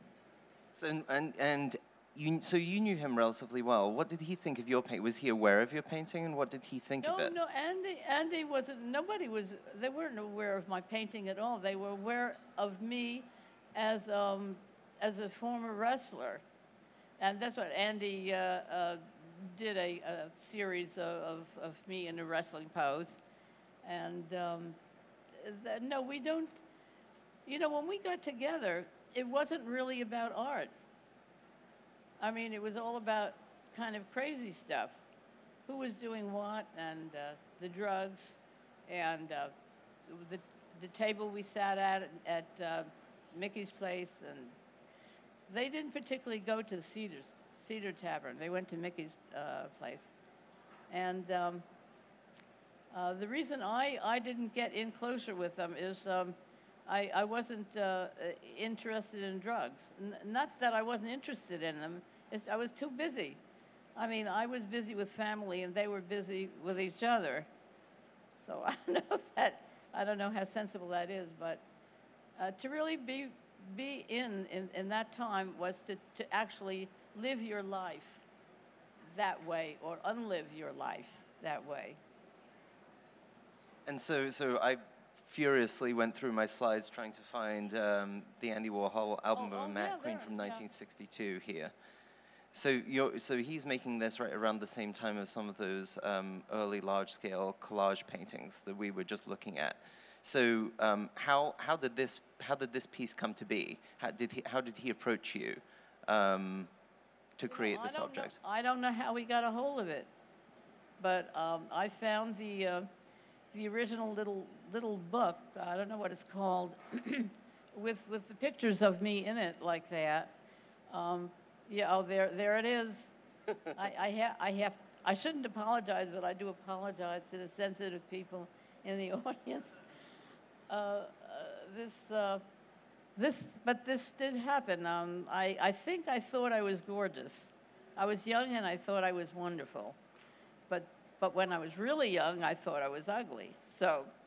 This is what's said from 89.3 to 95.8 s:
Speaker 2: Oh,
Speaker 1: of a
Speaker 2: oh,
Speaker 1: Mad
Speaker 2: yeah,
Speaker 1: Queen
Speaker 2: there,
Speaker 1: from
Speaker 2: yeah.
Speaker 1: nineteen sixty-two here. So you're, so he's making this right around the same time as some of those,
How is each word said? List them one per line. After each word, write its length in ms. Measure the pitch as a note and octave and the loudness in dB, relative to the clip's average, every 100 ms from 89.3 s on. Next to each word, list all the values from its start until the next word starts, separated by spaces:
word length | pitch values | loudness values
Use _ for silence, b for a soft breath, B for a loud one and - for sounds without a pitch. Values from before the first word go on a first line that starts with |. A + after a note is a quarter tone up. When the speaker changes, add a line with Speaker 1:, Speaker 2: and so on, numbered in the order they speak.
| A2 G#2 | 2 2
Speaker 2:
Oh, 40 | G2+ | -2
Speaker 1:
of 60 | |
a 40 | G2 | -2
Speaker 2:
oh, 20 | |
Speaker 1:
Mad 220 | G2+ G#2 | 0 0
Speaker 2:
yeah, 60 | F4+ | -2
Speaker 1:
Queen 180 | - - | -4 -6
Speaker 2:
there, 80 | |
Speaker 1:
from 100 | A2 | -6
Speaker 2:
yeah. 100 | G#2 | -4
Speaker 1:
nineteen 260 | G2+ A2+ G#2+ | -4 -4 -8
sixty-two 720 | - A#2+ - G#2 - G#2 F#2 | -10 -12 -14 -12 -6 -4 -4
here. 280 | G#2+ E2+ D#2 - B B B B B B B | -4 -6 -6 -10 B B B B B B B
So 280 | - C#3+ B2+ A2+ | 0 4 4 2
you're, 320 | C3 C3+ A#2 | 2 2 2
so 180 | - B2+ | 0 0
he's 280 | B2 D#3+ C#3 | 0 -4 -2
making 340 | B2+ B2+ A#2 | -2 0 0
this 200 | A2+ - | 0 0
right 140 | A2+ | -2
around 260 | F2+ A2 G#2+ | 2 2 2
the 80 | G#2 | -2
same 260 | - G#2 | -4 -4
time 240 | G2+ A2+ G#2 | -2 -2 -2
as 120 | G2 | -2
some 200 | A#2 G#2 | -4 -4
of 80 | F#2+ | -4
those, 420 | G2 G2 | -2 -2